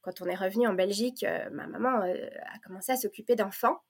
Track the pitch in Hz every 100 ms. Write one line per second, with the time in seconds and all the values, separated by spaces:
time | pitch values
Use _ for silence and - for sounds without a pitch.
0 | - 180 180 185 190 208 240 185 185 202
1 | 240 254 - 85 - 143 - - 240 247
2 | 185 180 - - - - - 190 - 254
3 | 208 - 214 240 202 - 233 339